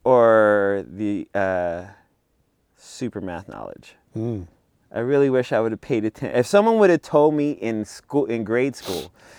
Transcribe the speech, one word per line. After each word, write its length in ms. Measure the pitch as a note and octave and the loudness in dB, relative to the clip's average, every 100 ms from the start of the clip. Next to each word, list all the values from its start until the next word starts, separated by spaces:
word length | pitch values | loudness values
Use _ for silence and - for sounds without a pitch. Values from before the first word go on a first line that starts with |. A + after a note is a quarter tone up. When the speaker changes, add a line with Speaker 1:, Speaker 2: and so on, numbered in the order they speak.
Speaker 1:
or 800 | B2 B2 A2+ A2 G#2+ G#2 G2 G2 B1+ | 2 4 6 6 4 2 0 -2 -6
the, 400 | F2+ G#2+ G2+ - | -8 -6 -6 -6
uh, 520 | G2+ F#2+ F#2 F2 E2+ F#2+ - _ _ _ _ _ _ _ _ | -4 -2 -2 -4 -6 -12 -20 _ _ _ _ _ _ _ _
super 420 | - - B2 G#2 | -20 -10 -10 -8
math 280 | F2+ E2+ F#2+ | -10 -12 -12
knowledge. 460 | G#1 G1+ G1+ - _ _ A2+ | -16 -16 -16 -20 _ _ -10
Speaker 2:
Mm. 320 | A#2 G#2+ F2 _ _ _ _ | -8 -8 -12 _ _ _ _
Speaker 1:
I 60 | - | -6
really 300 | A#2+ C#3+ C#3 | 0 2 2
wish 220 | B2+ B2 | 2 0
I 80 | A2+ | -2
would 120 | A2+ | -2
have 100 | A2 | -4
paid 240 | - A#2+ G#2+ | -4 -2 -2
atten-, 300 | - B2+ B2 | -6 -4 -2
if 100 | B2 | 2
someone 320 | G3+ A3 A3+ | 4 4 4
would 100 | G3 | 4
have 120 | E3 | 4
told 320 | - D#3 D3+ | 2 4 4
me 180 | D3+ D3 | 2 -2
in 340 | - A2 A2 G#2 | -4 -4 -4 -6
school, 400 | - - C#3+ B2 | -12 -4 -2 -2
in 180 | A#2 | -4
grade 320 | G2+ A#2 C3+ - | -2 0 -2 -4
school, 360 | - F2 D#2 _ - | -8 -8 -8 _ -20